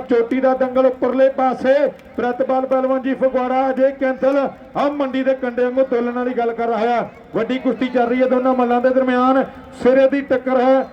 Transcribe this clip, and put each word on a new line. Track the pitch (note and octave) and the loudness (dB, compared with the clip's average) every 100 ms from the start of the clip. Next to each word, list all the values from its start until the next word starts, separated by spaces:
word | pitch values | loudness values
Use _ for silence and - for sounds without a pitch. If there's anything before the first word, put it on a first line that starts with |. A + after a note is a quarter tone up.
| - | 2
ਚੋਟੀ | A#3 A3+ B3+ | 0 0 0
ਦਾ | C4 | 2
ਦੰਗਲ | C4 C4 B3+ | 2 0 2
ਉੱਪਰਲੇ | C4 B3+ B3 B3+ C4+ | 2 2 -2 2 2
ਪਾਸੇ | C4+ C4 A#3+ B3+ C#4+ C4 - - - | 2 0 0 2 2 2 -4 -12 -6
ਪ੍ਰਿਤਪਾਲ | A#3+ B3 C4 C4 | -4 -2 -2 -2
ਬਲਵੰਤ | C4 C4 C4 C4+ | 0 0 0 0
ਜੀ | C4 | -2
ਫਗਵਾੜਾ, | B3+ C4 C4 B3+ C4 C4+ | 0 0 0 -2 0 0
ਅਜੇ | B3+ C4+ | 2 0
ਕੈਂਥਲ, | C4+ C4 C4 C4 C#4 C4 - - - | 0 -4 0 0 0 -2 -6 -10 -4
ਆਹ | C#4+ | -2
ਮੰਡੀ | D4 C4+ C4 | -2 -4 -2
ਦੇ | C4 | 0
ਕੰਡੇ | C4 B3 A#3+ | -2 -2 -2
ਵਾਂਗੂ | B3 B3+ | -2 0
ਤੋਲਣ | C4 A#3+ A#3+ | 0 0 -2
ਵਾਲੀ | B3 B3 | -4 -4
ਗੱਲ | A#3 A#3 | -2 -2
ਕਰ | A3+ A#3 | -2 -2
ਰਿਹਾ। | A3 A#3 A#3 - - - | 0 0 -2 -4 -10 -8
ਵੱਡੀ | F3+ A3+ C4 | -6 -4 -2
ਕੁਸ਼ਤੀ | C4 - B3+ | -2 -2 -2
ਚੱਲ | C4 A#3 | 0 0
ਰਹੀ | B3+ | 2
ਹੈ | B3+ | 2
ਦੋਨਾਂ | B3+ B3+ | 2 2
ਮੱਲਾਂ | B3+ A#3+ A#3+ | 2 2 2
ਦੇ | B3+ | 2
ਦਰਮਿਆਨ, | C4 C4 B3 B3+ C4 - - - - | 0 0 2 2 2 -2 -8 -18 -2
ਸਿਰੇ | A#3+ C4 C4 | 2 4 4
ਦੀ | C#4 | 2
ਟੱਕਰ | C#4 B3+ B3+ C4 | -2 -2 0 0
ਹੈ। | B3+ C4+ B3+ | 2 2 0